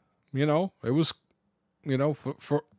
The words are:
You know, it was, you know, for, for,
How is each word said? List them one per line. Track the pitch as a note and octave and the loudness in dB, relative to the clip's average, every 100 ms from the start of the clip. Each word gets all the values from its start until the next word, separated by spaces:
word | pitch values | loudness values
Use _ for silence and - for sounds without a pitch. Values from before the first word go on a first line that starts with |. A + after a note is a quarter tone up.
| _ _ _ | _ _ _
You | C3 D3+ | -2 2
know, | D3+ F#3+ - | 2 0 -4
it | A#2 | -2
was, | C#3+ D#3+ - _ _ _ _ _ _ | 2 0 -2 _ _ _ _ _ _
you | D3+ C3 | -4 0
know, | D3 | 0
for, | D3 C#3 C#3 | -2 -8 -10
for, | - D3 - | -2 -2 -2